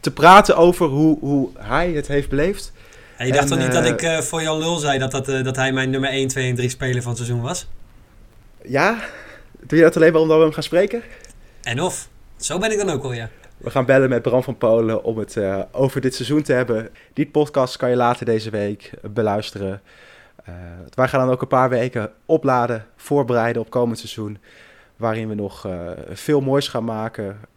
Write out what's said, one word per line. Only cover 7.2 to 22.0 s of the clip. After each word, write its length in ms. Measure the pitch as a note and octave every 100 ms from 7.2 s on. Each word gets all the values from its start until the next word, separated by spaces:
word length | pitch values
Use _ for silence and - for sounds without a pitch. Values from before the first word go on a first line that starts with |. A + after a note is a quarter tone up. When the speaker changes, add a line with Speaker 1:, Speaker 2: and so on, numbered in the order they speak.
Speaker 2:
seizoen 200 | A#2+ A#2+
was? 280 | B2 - - - - - - - - - - -
Speaker 1:
Ja? 340 | - C3 F3+ A3+ - - - - - -
Doe 180 | - D3+
je 60 |
dat 120 | D#3+ -
alleen 160 | D#3+
maar 80 | D#3+
omdat 160 | D#3+ D#3
we 60 |
hem 80 | D#3
gaan 100 | D#3
spreken? 400 | D3 E3+ G3+ A#3 - - - - - -
Speaker 2:
En 180 | - A#2+
of. 280 | F3 - - - - -
Zo 220 | - E3+
ben 120 | A3
ik 60 | G#3+
dan 120 | G3
ook 120 | C#3+
wel, 100 | C3
ja. 160 | A#2+ A2+ - - -
Speaker 1:
We 140 | B2
gaan 140 | C3+
bellen 240 | B2 C3+ C3
met 140 | A#2+
Bram 200 | A#2 B2
van 160 | B2 A2+
Polen 440 | A#2 A2+ A2+ A2
om 140 | - A2
het, 180 | G2+ -
eh, 240 | G2 F#2+ G2
over 280 | - C3+ C#3
dit 140 | C3
seizoen 280 | - B2 D3
te 100 | D3+
hebben. 360 | B2+ A#2+ A2 A2 - -
Die 140 | - D#3+
podcast 500 | D3+ D3 C#3+ B2+ -
kan 140 | B2+
je 60 | B2
later 300 | A#2+ B2 A#2
deze 240 | A2+ G#2+
week 400 | G#2+ G2+ G#2 - -
beluisteren. 800 | G#2 G#2 G#2+ G2+ G#2+ G2+ G2 G2+ _ - - - - -
Eh, 100 | - F2 F2 F2 D#2+
wij 140 | - B2+
gaan 120 | C#3
dan 100 | B2+
ook 120 | B2+
een 60 | -
paar 200 | C3 C3
weken 440 | B2 B2+ A#2+